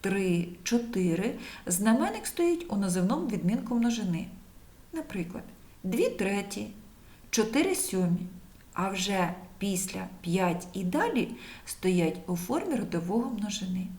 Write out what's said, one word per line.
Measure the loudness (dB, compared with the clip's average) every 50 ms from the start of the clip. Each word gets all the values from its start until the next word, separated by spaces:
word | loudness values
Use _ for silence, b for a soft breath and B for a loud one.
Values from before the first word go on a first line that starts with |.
три, | 0 0 0 2 2 4 4 2 2 -2 -6 -8 -2
чотири | 2 2 2 2 2 0 2 2 4 2 2 0 -2 -2 B B B B B B
знаменник | -2 0 2 6 6 6 6 4 2 0 -4 -6
стоїть | -6 0 2 4 4 4 2 0 -4 -2
у |
називному | 0 0 2 2 2 2 2 2 2 0
відмінку | -2 -2 0 0 0 0 0 -2 0 0
множини. | 2 2 2 2 0 0 -2 -2 -2 -4 -6 -12 -16 -20 -20 -20 -20 -20 -20 -20 -20 -20 -10 -8
Наприклад, | -8 -8 -6 -4 -6 -6 -4 -6 -10 -12 -12 -18 B B B B B B
дві | -2 2 4 2 2
треті, | 2 0 0 0 2 0 -2 -4 -6 -6 -6 -8 -10 -14 -18 -20 -20 B B B B B B B
чотири | 2 2 2 4 4 2 4 4 2
сьомі, | 0 0 0 2 2 4 4 2 2 0 -6 -10 -14 -18 -20 -20 -20 -20 -12 -4
а | -4 -2 -2
вже | -2 -2 -2 0 2 2 0 0 -2 -6 -10 -16 -10 -4
після | -2 -2 0 -2 -2 -4 -6 -8 -8 -8 -12 -10
п'ять | -4 0 2 4 4 4 2 0 -4 -8 -8
і | -4 -2
далі | 0 2 2 2 4 2 2 0 0 B B B B B B B
стоять | -12 -10 0 2 4 4 6 4 4 0 -2 -4
у | -4 -4
формі | -4 -2 0 -2 -2 0 0 0
родового | 0 -2 0 -2 -2 -2 0 0 0 0 0
множини. | -2 -4 -4 -4 -4 -4 -4 -2 -2 -2 -2 -4 -8